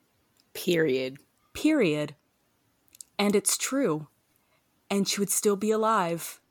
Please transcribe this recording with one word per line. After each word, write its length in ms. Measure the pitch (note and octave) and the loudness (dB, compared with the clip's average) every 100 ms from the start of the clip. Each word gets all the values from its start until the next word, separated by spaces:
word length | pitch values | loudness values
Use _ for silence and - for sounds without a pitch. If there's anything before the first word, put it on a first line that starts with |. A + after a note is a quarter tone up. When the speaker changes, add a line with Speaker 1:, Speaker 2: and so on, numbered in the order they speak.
| _ _ _ _ _ | _ _ _ _ _
Speaker 1:
Period. 640 | - - E3+ D#3+ C3 C3 C3+ _ _ _ | -8 -2 2 2 0 -2 -8 _ _ _
Speaker 2:
Period. 600 | - D4+ D#4 F#3 D3+ D3 - _ _ _ _ _ _ _ - - - | -2 0 2 2 0 -4 -10 _ _ _ _ _ _ _ -20 -18 -2
And 160 | G3+ | 2
it's 220 | G3+ - - | 2 0 -2
true. 520 | - C4+ A#3+ D3+ D3+ _ _ _ _ _ _ _ - | -2 0 0 -2 -6 _ _ _ _ _ _ _ -4
And 180 | G3 F#3+ | -2 0
she 120 | - | 0
would 100 | G3+ | -2
still 260 | - G#3+ G3 | 0 2 0
be 140 | G#3+ | 0
alive, 680 | A3 A3 A3 E3+ E3+ - - _ | 0 2 2 0 -2 -8 -16 _